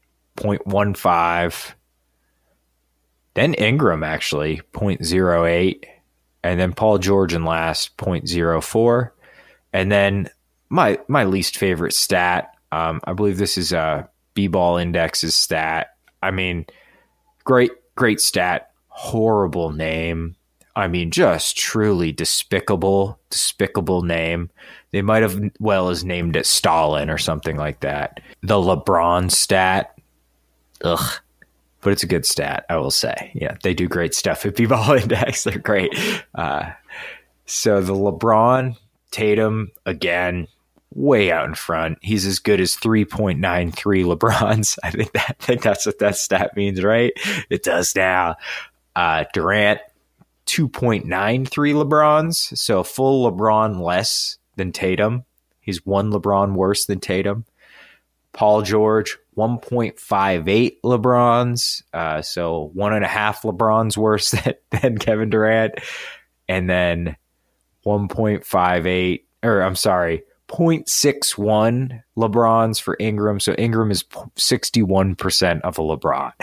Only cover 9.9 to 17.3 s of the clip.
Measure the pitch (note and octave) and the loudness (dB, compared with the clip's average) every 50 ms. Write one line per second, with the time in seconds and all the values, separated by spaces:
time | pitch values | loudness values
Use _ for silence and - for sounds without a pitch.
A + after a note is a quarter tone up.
9.9 | G#2 G2+ G2 G2 G2 G2+ F2 - _ _ _ _ _ _ _ - - F3+ C#3+ G#2 | 4 4 4 2 2 -2 -4 -6 _ _ _ _ _ _ _ -4 0 2 2 2
10.9 | - - - - C#3+ C#3+ G#2+ F#2+ F#2+ F#2+ F2 - - - G2+ F#2+ F2+ D#2+ F2 - | 2 0 -2 0 2 2 2 2 2 0 0 -2 -2 -2 0 0 0 0 -2 -2
11.9 | - - - - F#2+ F2+ F2+ F2+ F2+ F2 - - _ _ _ - - E2 E2 E2 | -2 -2 -2 0 0 2 2 2 0 -2 -4 -8 _ _ _ -6 -4 -2 -2 -2
12.9 | D#2+ - - - F2+ G2 G#2 G2+ F2+ F#2+ G2+ - - F#2 E2+ - F2+ E2 D#2 D#2 | -4 -6 -6 -8 -4 0 0 0 0 0 -2 -2 -2 -4 -4 -2 -2 0 0 0
13.9 | D2+ C#2+ - - _ _ _ _ - G2+ G2+ F2+ F2 F#2 F2 F2 F2 F2 E2+ F2 | -2 -2 -6 -10 _ _ _ _ -2 -2 0 0 2 2 2 2 2 2 0 0
14.9 | E2+ E2+ E2 D#2 - - E2 D#2+ - - - - E2 D#2+ D#2+ D#2+ E2 D#2+ - - | 0 0 0 0 -2 -4 -4 -2 0 -2 0 0 -2 -2 -2 -2 -4 -4 -6 -8
15.9 | _ _ _ _ _ - - F#2+ F#2+ F#2 F#2 F2+ F2 E2 D#2+ - _ _ _ _ | _ _ _ _ _ -6 -4 -4 -2 -2 -2 -2 -4 -6 -8 -10 _ _ _ _
16.9 | _ _ _ _ _ _ _ _ | _ _ _ _ _ _ _ _